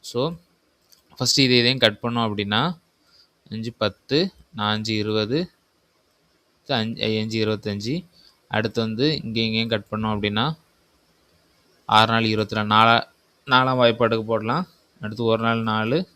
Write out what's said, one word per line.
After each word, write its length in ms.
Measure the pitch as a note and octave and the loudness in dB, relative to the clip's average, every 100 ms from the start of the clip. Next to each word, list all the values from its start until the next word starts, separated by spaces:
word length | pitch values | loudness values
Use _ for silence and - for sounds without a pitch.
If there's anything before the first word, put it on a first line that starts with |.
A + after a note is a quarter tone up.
| - | -8
So, 100 | A#2+ D3 E3+ _ _ _ _ _ _ _ - | -6 -6 -6 _ _ _ _ _ _ _ -6
ஃபர்ஸ்ட் 240 | B2+ - C3 | -2 2 4
இது 100 | B2 | 4
இதையும் 200 | A#2+ C3 A#2 | 4 4 2
கட் 140 | G#2+ | 2
பண்ணோம் 220 | A#2+ A#2+ A2+ | -4 -2 -2
அப்படின்னா, 340 | G2+ G2+ G#2 D#3+ E3+ _ _ _ _ _ _ _ | -2 -2 0 -2 -6 _ _ _ _ _ _ _
அஞ்சு 180 | A2 A2+ - | -10 -10 -4
பத்து, 360 | G#2+ - - C#3+ F#3+ _ _ - | -4 -4 -4 -2 -2 _ _ -6
நாஞ்சு 320 | G#2 G#2+ G#2+ G#2+ | -2 -2 -2 -4
இருபது, 360 | G#2+ G#2+ G#2+ C#3+ F3+ _ _ _ _ _ _ _ _ _ _ _ - C3 | -2 -2 -2 -4 -6 _ _ _ _ _ _ _ _ _ _ _ -6 -4
அஞ்சு, 180 | A2 A2 A2 | -4 -4 -4
ஐ 40 | A2 | -2
அஞ்சு 160 | A2 A2 | -4 -2
இருபத்தஞ்சு, 520 | A2 G#2+ G#2+ G2+ G#2+ D#3+ F3 _ _ _ _ - | -2 -2 -6 -8 -6 -8 -10 _ _ _ _ -4
அடுத்து 240 | A2 A#2 A2 | -2 -4 -4
வந்து 220 | A2 C#3+ D#3 A2+ | -2 -2 -2 -6
இங்க 120 | A2+ A2+ | -4 -2
இங்கேயும் 260 | A2 A2+ | -2 -2
கட் 160 | A2+ - | -4 -4
பண்ணோம் 220 | G#2+ A2 G#2+ | -6 -4 -2
அப்படின்னா, 300 | G#2 G#2 C3+ D#3 _ _ _ _ _ _ _ _ _ _ _ _ - A2 | -2 -2 -2 -6 _ _ _ _ _ _ _ _ _ _ _ _ 0 4
ஆறு 120 | A2 | 4
நாலு 160 | A2+ A2+ G#2+ | 2 2 0
இருபத்தி 220 | G#2 A2 | -2 -2
நாலு, 100 | G#2 G#2+ | 4 6
நாலா-, 300 | A2+ A#2 - _ _ _ - | 8 6 2 _ _ _ 2
நாலாம் 280 | B2+ C3 B2+ | 2 4 4
வாய்ப்பாட்டுக்கு 440 | A#2+ A2+ A#2 A2+ A2 | 4 4 0 0 -2
போடலாம். 340 | A2+ G#2+ C#3+ F3+ _ _ _ | -4 -2 -4 -6 _ _ _
அடுத்து 200 | G#2+ G#2+ A#2 | -12 -4 0
ஒரு 100 | A2+ A2+ | 0 0
நாள் 140 | A2+ A2+ | -2 -2
நாலு 280 | A2 A2 D3 F#3+ | -2 -2 -2 -4